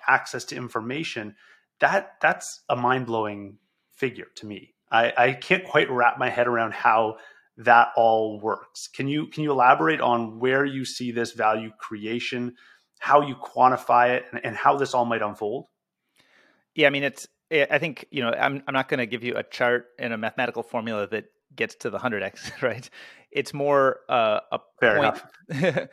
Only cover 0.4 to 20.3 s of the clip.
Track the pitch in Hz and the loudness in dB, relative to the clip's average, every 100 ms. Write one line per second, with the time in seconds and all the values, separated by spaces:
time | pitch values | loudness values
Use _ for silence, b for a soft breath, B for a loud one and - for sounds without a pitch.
0.4 | - 131 123 117 113 143 160 120 104 104 | -10 -12 -8 -8 -6 -8 -8 -10 -12 -14
1.4 | b b b - 143 196 190 - 156 - | b b b 0 2 2 -4 -2 0 0
2.4 | - - - 131 123 131 120 113 107 101 | -6 -10 -6 -2 0 0 -2 -4 -4 -6
3.4 | 101 101 _ _ _ - 131 104 - - | -14 -20 _ _ _ -8 -8 -8 -18 -16
4.4 | 107 98 - _ - 113 120 - 123 135 | -16 -16 -18 _ -2 2 2 2 2 0
5.4 | - 269 - 151 139 123 120 - 127 120 | 0 -2 2 0 0 0 0 0 -2 0
6.4 | 120 117 113 104 120 110 110 110 B B | 0 0 -2 -2 2 2 2 -4 B B
7.4 | B - 117 120 117 131 113 110 110 107 | B -2 6 8 6 4 4 4 0 -4
8.4 | 107 98 - - - - 139 147 156 - | -4 -4 -8 -16 -14 -8 -4 -4 -6 -4
9.4 | 151 135 123 139 160 156 123 120 113 113 | -2 4 6 6 4 2 2 2 -2 -2
10.4 | 127 135 139 135 123 - 123 117 113 113 | 0 2 0 -4 -8 -8 -6 -4 -4 0
11.4 | 110 113 110 110 - 107 107 120 120 123 | 0 0 -4 -12 -14 -10 -6 -6 -4 -6
12.4 | 120 120 b b b b - 147 147 127 | -6 -10 b b b b 2 4 4 -6
13.4 | - - 127 123 - 120 123 127 - 120 | -6 2 4 4 2 4 4 2 -4 -10
14.4 | 123 110 135 139 131 127 120 113 107 104 | -8 -2 2 2 0 0 0 -2 -4 -6
15.4 | 104 127 - _ _ _ _ _ b b | -6 -8 -12 _ _ _ _ _ b b
16.4 | b b b - 143 139 139 - - _ | b b b 4 4 4 -2 -4 -16 _
17.4 | - 160 139 147 165 127 - 135 117 - | -2 2 2 2 0 -8 -10 -4 -2 0
18.4 | 131 139 139 135 131 139 117 117 120 110 | 0 -2 -4 -2 -2 -2 -4 -6 -6 -6
19.4 | - - 123 123 - - 127 110 110 | -6 -2 0 0 -4 -10 -8 -6 -6